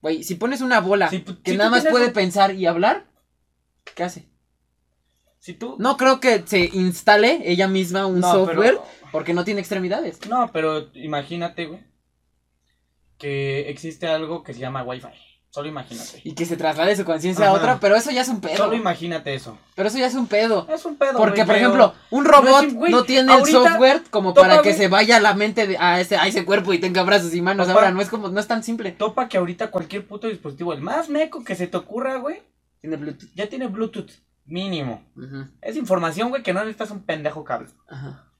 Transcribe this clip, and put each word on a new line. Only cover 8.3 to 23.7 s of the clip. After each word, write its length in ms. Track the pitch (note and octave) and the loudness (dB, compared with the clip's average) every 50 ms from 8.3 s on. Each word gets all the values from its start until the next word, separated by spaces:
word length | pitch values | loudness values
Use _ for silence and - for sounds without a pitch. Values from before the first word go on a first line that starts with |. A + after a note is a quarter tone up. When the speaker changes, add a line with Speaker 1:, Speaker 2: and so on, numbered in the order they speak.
| F3 | 4
Speaker 2:
pero 120 | F#3+ F#3+ | 4 2
Speaker 1:
software 320 | F3 E3+ F3+ G#3 A#3+ G4 - - - - - - - - | 2 2 2 4 4 2 2 -2 -14 -20 -20 -20 -8 -6
porque 220 | D#3 D3 E3 E3+ | -6 -4 -2 -2
no 100 | F3 F3 | -2 -2
tiene 160 | G3 G#3 G3+ | -2 -4 -6
extremidades. 680 | F#3 - G#3 F#3+ F#3 F3+ F#3+ A#3+ E4+ G#3 E3 - - G3 | -6 -6 -6 -6 -4 -4 -4 -4 -6 -8 -10 -12 -10 -6
Speaker 2:
No, 220 | A#3 B3+ A#3+ A#3 - | -2 -2 -2 -2 -2
pero 380 | E3 D#3+ D#3 D#3 D3+ D3 - _ | -4 -2 -2 -2 -4 -8 -10 _
imagínate, 720 | C3+ - D#3 D3+ C#3+ C#3 D3 F3 F3 E3+ E3+ - - E3+ | -14 -10 -8 -8 -8 -8 -8 -10 -8 -8 -8 -8 -10 -12
güey, 140 | D#3 E3 F#3+ A#3 _ _ _ _ _ _ _ _ _ _ _ _ _ _ _ _ _ _ _ _ _ _ _ _ _ _ _ | -12 -12 -18 -20 _ _ _ _ _ _ _ _ _ _ _ _ _ _ _ _ _ _ _ _ _ _ _ _ _ _ _
que 500 | - C#3+ C#3 C#3 C#3 C#3 C#3 C#3 D3 D3 | -10 -8 -6 -6 -4 -4 -4 -6 -6 -8
existe 360 | C#3+ C3+ - E3 D#3+ _ - | -12 -12 -14 -16 -12 _ -4
algo 360 | E3 D#3+ D#3 D#3+ D3+ E3 E3+ - | -4 -4 -4 -4 -6 -10 -10 -10
que 120 | - C#3 | -14 -14
se 60 | A#2+ | -12
llama 220 | C3 B2+ C3+ C3+ B2 | -12 -10 -10 -10 -10
Wi-Fi. 260 | A#2+ B2+ B2+ B2+ A#2+ - - _ _ _ _ _ _ | -10 -12 -12 -14 -20 -20 -20 _ _ _ _ _ _
Solo 160 | _ C#3+ C#3+ | _ -12 -12
imagínate. 540 | D#3 D3+ C#3 A#2+ - A#2+ A#2 - - - - _ | -10 -12 -12 -14 -14 -16 -16 -16 -16 -18 -16 _
Speaker 1:
Y 100 | D#3 D3+ | -16 -8
que 100 | E3 E3+ | -8 -6
se 140 | E3+ E3+ - | -6 -6 -4
traslade 360 | D#3 D#3 D3+ D3+ E3 F#3 G#3 | -2 -4 -2 0 0 0 2
su 100 | F#3+ G3 | 0 0
conciencia 400 | E3 E3 D#3 D3+ F3+ F#3 F3+ G#3+ | -4 -4 -4 -2 -4 0 2 4
a 20 | G3 | 4
Speaker 2:
Ajá. 80 | F#3+ G3 | 4 4
Speaker 1:
otra, 220 | - A#3+ B3+ - | 2 0 0 2
pero 160 | - G3 G3+ | 2 4 4
eso 140 | A3+ A#3 C#4+ | 4 2 0
ya 100 | C4 B3 | -2 -2
es 80 | B3+ B3 | -2 -2
un 120 | A#3+ G3+ - | -4 -6 -6
pedo. 140 | E3+ D#3 F3 | -6 -2 0
Speaker 2:
Solo 160 | G#3 G#3 A3+ | 0 0 0
imagínate 580 | A#3 A3 F#3+ E3+ - E3 E3+ E3 D#3+ - C#3+ C3+ | -2 -2 -4 -4 -4 -6 -8 -8 -8 -6 -8 -10
eso. 240 | C3 - B2 A2 - _ _ _ | -8 -10 -14 -20 -20 _ _ _
Speaker 1:
Pero 140 | - G3 G#3+ | -2 -2 -2
eso 80 | G#3+ | 0
ya 100 | C4+ B3 | 0 -2
es 80 | B3+ B3 | -2 0
un 120 | C4 A#3+ | -2 -4
pedo. 420 | F#3+ G#3 G#3 A3 A3+ A3 F#3+ E3+ - | 0 0 0 2 2 0 0 -2 -4
Speaker 2:
Es 160 | D#4 D#4+ - | -8 -8 -6
un 120 | E4+ D4 - | -10 -4 -2
pedo, 180 | C#4 C4+ C4 | -2 0 2
Speaker 1:
Porque, 260 | A#3+ G#3+ G#3+ - G#3+ A3 | 2 2 2 2 2 2
Speaker 2:
güey, 40 | |
Speaker 1:
por 80 | F3 G#3+ | 2 4
Speaker 2:
pero 40 | G#3 | 4
Speaker 1:
ejemplo, 360 | A#3+ B3 - C4+ A3+ G3 - - _ _ | 4 4 6 6 6 6 4 -4 _ _
un 120 | - C4 C#4+ | -2 0 4
Speaker 2:
pero 120 | - D4+ | 8 8
Speaker 1:
robot 240 | C#4+ B3 C4 C4 C#4 D4 D4 | 8 8 10 8 8 6 4
Speaker 2:
sí, 60 | B3 | 0
güey, 180 | A3+ C4 F4 C#4+ | -2 0 2 4
Speaker 1:
no 100 | B3 B3 | 2 2
tiene 280 | - C4 C4+ C4 C4 C4 | 4 2 2 6 8 8
Speaker 2:
ahorita 260 | C4 C#4 D4 D#4 B3+ | 6 8 6 6 6
Speaker 1:
el 60 | B3 | 6
software 380 | E4 | 4